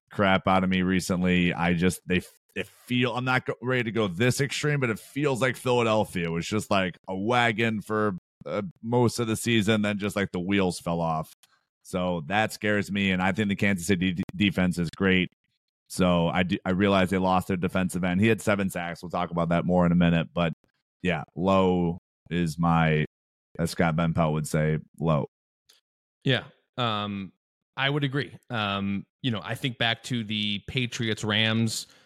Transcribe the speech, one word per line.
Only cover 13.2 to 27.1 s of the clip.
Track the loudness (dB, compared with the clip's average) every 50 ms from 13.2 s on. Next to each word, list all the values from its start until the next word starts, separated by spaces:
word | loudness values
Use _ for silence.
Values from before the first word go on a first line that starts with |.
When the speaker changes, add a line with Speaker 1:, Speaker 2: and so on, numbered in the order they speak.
Speaker 1:
I | 0 0
think | 0 0 -2 -2
the | -2
Kansas | 0 0 0 0 0 0
City | 0 0 2 0 0 -2
d-, | -2 -6 -6 -2
defense | 0 2 2 2 2 0 0 0 0
is | -2 -4 -2
great. | 0 2 2 4 2 2 -2 _ _ _ _ _ _ _ _ _ _ _ -8
So | -2 0 2 2 4 2 2 0
I | 0 0
d-, | -2 -2 -2 -2 -2
I | -2
realize | 0 2 4 4 4 4 2 2
they | 2 0
lost | 2 2 2 2 0 0
their | -2
defensive | -2 -2 -2 -2 -2 -2 -2 -2 -2
end. | -2 0 2 2
He | 4 4
had | 2 2
seven | 2 0 0 0 0 -2
sacks. | -4 -6 -6 -8 -8 -10
We'll | -10 -6
talk | -4 -4 -4 -2
about | -2 -2 0 2
that | 2 2 2
more | 2 2 4 4
in | 4
a | 4
minute. | 4 4 4 4 2 0 -2 -2
But, | -2 -2 -2 -4 -8 _ _ _ _ _ _ _ _
yeah, | -4 -2 -2 -2 -6 -10 -8
low | -2 0 2 4 4 4 4 4 2 2 0 -2 -4 -10 _ _ _ _ -4
is | -2 -2 0 0 0 0
my, | 2 4 4 4 4 4 2 2 0 -2 _ _ _ _ _ _ _ _ -6 -4
as | -4 -2
Scott | 0 0 0 0 2
Van | 0 0 0 2
Pelt | 2 0 0
would | 0 -2 -4 -2
say, | -2 0 0 0 0 -2 -4 _ _ -4
low. | 0 0 0 0 -2 -4 _ _ _ _ _ _ _ _ _ _ _ _ _ _ _ _ _ _ -2
Speaker 2:
Yeah. | -2 -2 -2 -2 -8 -18 _ _ _ _ -4
Um, | -2 -2 -2 -2 -4 -6